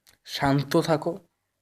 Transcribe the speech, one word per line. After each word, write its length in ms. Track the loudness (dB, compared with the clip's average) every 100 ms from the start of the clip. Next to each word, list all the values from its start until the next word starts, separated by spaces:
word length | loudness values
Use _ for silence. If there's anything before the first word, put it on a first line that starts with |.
| _ _
শান্ত 560 | -14 -2 0 2 2 0
থাকো, 380 | 2 0 -2 -8 -12 _ _ _